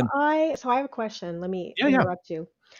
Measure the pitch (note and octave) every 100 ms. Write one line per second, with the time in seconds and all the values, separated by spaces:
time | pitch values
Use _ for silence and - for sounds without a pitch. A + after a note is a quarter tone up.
0 | A#3+ C#4 D4 D#4 D#4+ C#4+ B3+ B3 C#4 -
1 | A3 G#3+ F3 E3+ F3+ F#3 - - C#4+ C4
2 | F3+ F3+ - D#3+ E3 _ _ -